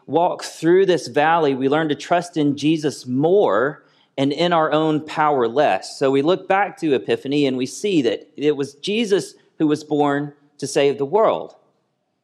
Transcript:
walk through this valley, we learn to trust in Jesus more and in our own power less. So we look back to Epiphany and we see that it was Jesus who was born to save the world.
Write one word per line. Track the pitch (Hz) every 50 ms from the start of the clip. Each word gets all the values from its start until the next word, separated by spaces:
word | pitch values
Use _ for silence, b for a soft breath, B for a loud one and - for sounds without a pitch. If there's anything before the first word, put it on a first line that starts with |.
| B
walk | - 131 165 175 180 - - -
through | - - - 160 165 180 190 196
this | 185 175 151 - 143
valley, | 113 147 147 160 170 170 156 139 135
we | 123 135 135
learn | 147 156 160 151
to | 147
trust | 143 - - 175 180 170 - -
in | 160 147 143 135
Jesus | - 143 156 165 156 147 143 - - -
more | 127 123 135 151 170 190 208 180 117 95 104 127 143 156 b b b b b b b b 135
and | 139 139
in | 143 147 170 175 175
our | 160 156 143
own | 147 156 160 156 156 147 156
power | - - 160 151 151 147 131 117 113
less. | 113 143 147 117 95 95 - - - -
So | 143 135
we | 135 139
look | 139 165 185 180 -
back | - 190 196 202 180 156 -
to | 170 156 131
Epiphany | 113 - - 117 113 - 135 143 147 143
and | 131 131
we | 127 131
see | 131 - - - 208 190 156 120
that | 113 98 - - - _
it | - 139 151 147
was | 135 139 139 -
Jesus | _ - 180 208 226 240 190 202 175 - - - b b b b -
who | 165
was | 151 151 151 -
born | - 151 143 147 143 143 143 147 147 - _ _ _ _ -
to | 143
save | 131 - 156 139 143 131 120
the | 139
world. | 139 170 208 220 156 92 80 78 - - _ _ _ _ _ _ _ _ _ _ _ _ _